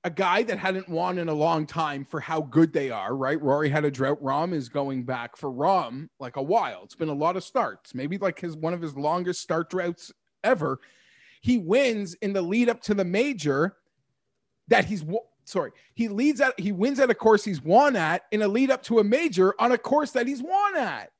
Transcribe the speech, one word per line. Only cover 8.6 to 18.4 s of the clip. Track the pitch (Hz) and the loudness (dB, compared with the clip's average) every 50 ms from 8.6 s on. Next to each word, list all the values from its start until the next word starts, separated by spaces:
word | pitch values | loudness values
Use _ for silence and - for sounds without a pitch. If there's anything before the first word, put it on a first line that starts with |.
| 156 165 175 | -6 -6 -4
of | 170 | -4
his | 165 156 139 | -8 -10 -8
longest | 135 143 151 165 180 180 175 175 - | -6 -4 -2 -2 -2 -4 -4 -6 -8
start | - - 165 160 165 _ | -4 -4 -2 -2 -2 _
droughts | - 185 175 175 175 _ - - - _ _ _ _ _ - | -4 -4 -4 -4 -6 _ -16 -20 -20 _ _ _ _ _ 0
ever. | 214 254 180 151 139 131 - _ _ _ _ _ _ _ _ _ - - _ | 0 0 2 0 -4 -4 -6 _ _ _ _ _ _ _ _ _ -20 -20 _
He | - 233 254 | 0 2 2
wins | 233 175 160 208 262 285 254 226 208 202 170 170 _ | 2 2 2 2 2 4 2 0 -2 -6 -8 -10 _
in | 220 196 196 | -6 -2 -2
the | 196 175 | -2 -2
lead | 170 196 233 247 233 | 0 2 2 2 2
up | 220 - | 0 -2
to | - - 208 | -2 -2 0
the | 202 190 | 0 0
major | 175 180 208 262 294 269 185 143 147 135 139 160 196 - _ _ _ _ _ _ _ _ _ _ _ _ _ _ _ _ _ _ | 0 0 0 0 0 -2 -4 -2 -2 0 2 0 0 -2 _ _ _ _ _ _ _ _ _ _ _ _ _ _ _ _ _ _
that | - 233 214 - | 4 4 4 4
he's | - 214 180 151 | 0 -4 -6 -6
wa-, | 151 180 226 - _ _ _ _ | -6 -6 -6 -8 _ _ _ _
sorry, | - - 190 151 123 _ _ _ _ _ | -4 -4 -4 -4 -4 _ _ _ _ _
he | - 233 | -4 -4
leads | 220 202 202 262 302 294 220 | -2 0 2 2 2 4 4
at, | 277 262 254 - | 2 0 0 -2
he | 165 202 | -4 -4
wins | 202 175 202 269 285 247 | 0 0 0 0 4 2
at | 269 247 | 2 2
a | 233 | 2
course | - - 220 220 208 - | 4 6 6 6 6 4
he's | 214 185 143 127 | -2 -4 -4 0
won | 156 185 240 285 294 254 | 4 6 6 6 6 4
at | 196 160 156 170 180 - _ | 2 0 0 0 -2 -4 _
in | - 214 | -2 0